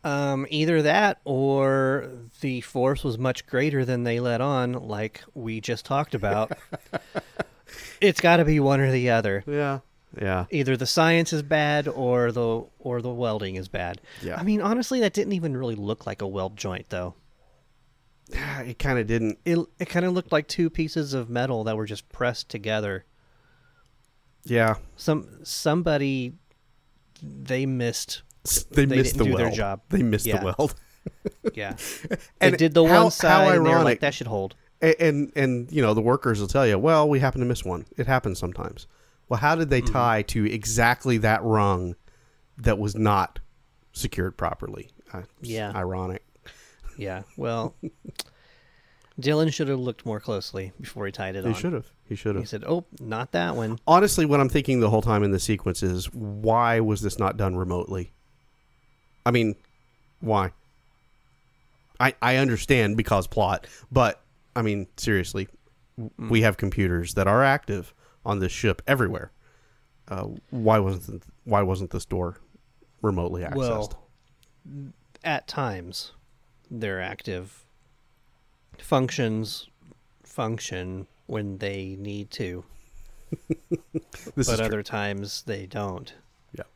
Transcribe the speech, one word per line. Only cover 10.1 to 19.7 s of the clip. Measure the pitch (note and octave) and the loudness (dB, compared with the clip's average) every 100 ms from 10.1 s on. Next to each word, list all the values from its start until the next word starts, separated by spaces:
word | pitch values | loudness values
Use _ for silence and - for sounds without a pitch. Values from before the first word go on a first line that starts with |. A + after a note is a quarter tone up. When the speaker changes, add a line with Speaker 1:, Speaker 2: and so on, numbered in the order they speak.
| - | -6
Speaker 2:
Yeah. | G2 F#2 F2+ | -2 -2 -2
Speaker 1:
Either | D#3 C3 B2+ | -2 0 0
the | |
science | B2 - E3 E3 D#3+ | 0 2 4 4 2
is | D#3 | -2
bad | C#3+ D#3 D3 D3 D3 | 0 0 2 0 -2
or | B2 B2 B2 A#2+ | -2 0 2 2
the, | A#2 A#2 A2+ - _ | 0 -2 -2 -6 _
or | C3 B2 | -6 -6
the | A#2+ | -6
welding | A#2+ A#2+ G#2+ G2 F#2 | -4 -4 -4 -6 -8
is | F#2+ | -8
bad. | F#2+ F2 F#2+ - - | -6 -6 -8 -16 -14
Speaker 2:
Yeah. | F2+ - | -10 -4
Speaker 1:
I | |
mean, | F#3 G#3+ | 0 0
honestly, | G3+ A#3 A#3+ B3+ | 0 -2 -2 0
that | G#3 | 0
didn't | G3 G3 | 0 -2
even | F#3+ E3 B2+ | -2 -4 -4
really | B2+ G#2+ | -6 -6
look | G2+ A2 | -6 -6
like | - G#2 | -8 -8
a | G2 | -6
weld | G2 F#2+ G#2 | -4 -6 -6
joint, | G2+ F#2 - | -8 -8 -8
though. | F#2 F2+ - _ _ _ _ _ _ _ _ _ _ _ | -8 -8 -12 _ _ _ _ _ _ _ _ _ _ _
Speaker 2:
Yeah, | - C#3+ C#3 | -8 -6 -8
it | B2 A#2 | -10 -4
kinda | C#3 B2 | 0 0
didn't. | G#2+ A#2 A2 - E3+ | 2 0 0 -2 0
Speaker 1:
It, | E3+ - | 0 0